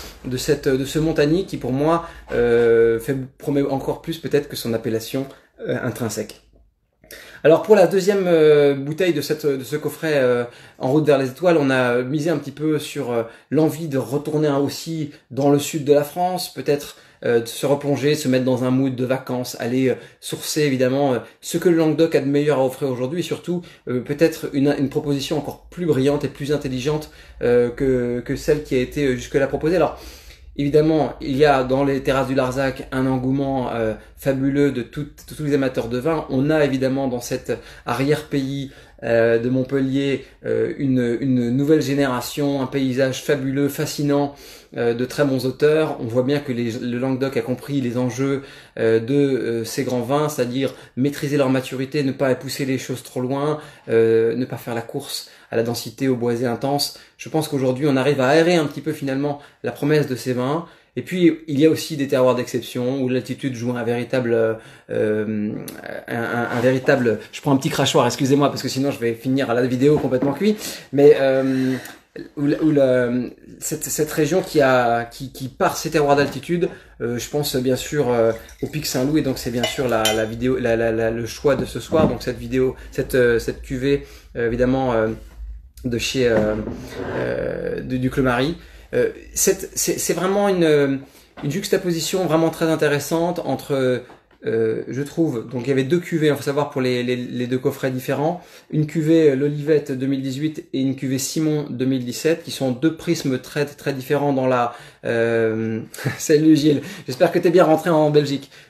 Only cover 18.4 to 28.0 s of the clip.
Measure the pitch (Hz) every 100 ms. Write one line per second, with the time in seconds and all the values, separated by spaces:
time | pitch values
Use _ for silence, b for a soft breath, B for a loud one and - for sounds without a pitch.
18.4 | 127 123 127 131 135 123 127 131 131 127
19.4 | 127 - 117 127 131 120 B B - -
20.4 | - 156 151 131 127 135 143 120 B B
21.4 | - 170 180 165 156 151 165 156 135 143
22.4 | 147 131 131 - 139 120 127 175 - 147
23.4 | - 175 175 B - 123 117 143 165 160
24.4 | 139 143 143 143 131 151 147 139 131 156
25.4 | - - - - 175 131 135 143 139 -
26.4 | 143 147 143 127 127 151 151 B B -
27.4 | 123 120 120 120 135 127